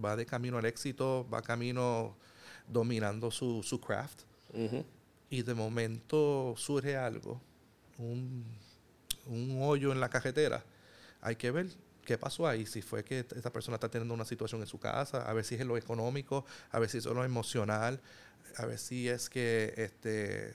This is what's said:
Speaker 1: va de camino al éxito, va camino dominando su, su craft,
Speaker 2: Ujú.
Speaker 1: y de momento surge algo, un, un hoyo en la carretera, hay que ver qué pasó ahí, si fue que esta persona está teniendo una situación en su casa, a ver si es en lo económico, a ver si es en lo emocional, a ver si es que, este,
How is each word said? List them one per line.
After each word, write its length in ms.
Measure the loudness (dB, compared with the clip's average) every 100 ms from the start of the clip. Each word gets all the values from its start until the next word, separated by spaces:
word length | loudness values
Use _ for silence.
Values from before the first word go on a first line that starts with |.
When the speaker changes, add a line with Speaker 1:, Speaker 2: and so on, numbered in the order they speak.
Speaker 1:
va 140 | 0 0
de 100 | 0
camino 320 | -2 0 2
al 80 | 2
éxito, 600 | 0 -2 0 2 2 0
va 100 | -2
camino 760 | 0 0 0 2 2 2 0 -6 -20 -20 -18 -16 0
dominando 640 | 4 4 4 2 2 -2
su, 320 | 0 0 0
su 180 | 0 -2
craft, 420 | 0 -2 -2 -10 -20 -20 -8
Speaker 2:
Ujú. 300 | -2 0 0 -4 -12 -20 -20 -6
Speaker 1:
y 120 | -2
de 120 | 0
momento 1000 | 0 0 0 0 -2 2 4 6 4 0 -2
surge 400 | 0 2 2 2
algo, 440 | 0 -2 -6 -8 -10 -20 -20 -20 -18 -8
un, 460 | -4 -4 -4 -6 -8 -12 -16 -20 -20 -14 -10 -10 -6
un 320 | -4 -2 0
hoyo 300 | 4 4 4
en 80 | 2
la 80 | 2
carretera, 540 | 2 2 4 4 2 -4 -20 -20 -20 -20 -6
hay 160 | -4 -2
que 140 | 0
ver 180 | 0 -2 -8 -20 -8
qué 140 | -2 0
pasó 280 | 0 0 2
ahí, 200 | 2 -2
si 160 | -6
fue 220 | -4 -4
que 160 | -2 -4
esta 320 | -4 -6 -4
persona 240 | -4 -4 -2
está 140 | -2
teniendo 240 | -2 -2
una 100 | -2
situación 360 | -2 -4 -4 -4
en 60 | -6
su 100 | -6
casa, 440 | -2 0 0 -2 0
a 40 |
ver 120 | 0
si 120 | 0 -2
es 40 |
en 80 | 0
lo 80 | 0
económico, 680 | 0 -2 0 -2 0 -2 -2 -10 -2
a 80 | 2
ver 100 | 2
si 100 | 0
es 80 | 0
en 80 |
lo 100 | 0
emocional, 760 | 2 0 0 0 2 2 2 -2 -6 -20 -20 -20 -14 -6
a 100 | -4
ver 120 | -4
si 300 | -4 0 0
es 200 | 0 -2
que, 460 | 0 4 4 4 0
este, 800 | -4 -2 -2 0 0 -2 -6